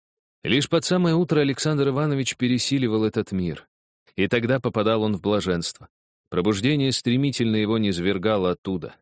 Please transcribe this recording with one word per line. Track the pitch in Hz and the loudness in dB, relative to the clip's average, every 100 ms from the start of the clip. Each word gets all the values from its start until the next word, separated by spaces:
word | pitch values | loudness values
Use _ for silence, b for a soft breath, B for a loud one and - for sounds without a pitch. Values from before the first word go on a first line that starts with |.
| _ _ _ _ | _ _ _ _
Лишь | - 123 - | -2 0 2
под | 165 | 0
самое | - 180 175 | 0 0 2
утро | 160 180 151 | 2 2 2
Александр | 139 131 156 147 139 | 2 0 -2 0 0
Иванович | 131 151 139 127 - | 0 0 0 -2 -2
пересиливал | 123 123 - 139 120 110 | 0 0 0 0 0 0
этот | 110 113 98 | 0 -2 -4
мир. | 92 87 71 - _ _ _ _ | -2 -4 -6 -14 _ _ _ _
И | - 95 | -2 0
тогда | 120 117 131 | 0 0 0
попадал | 120 110 104 113 | 0 0 2 2
он | 107 98 | 0 -2
в | |
блаженство. | 95 104 92 87 85 - - _ _ _ - | 0 0 0 -2 -4 -10 -18 _ _ _ -6
Пробуждение | 90 92 101 123 147 135 | -2 0 0 0 2 0
стремительно | 123 123 123 143 123 113 110 | 0 0 0 0 0 0 0
его | 104 113 | 0 0
низвергало | 104 87 90 95 104 107 90 | 0 0 0 0 0 0 0
оттуда. | 87 - 92 71 - | -2 -4 -6 -6 -16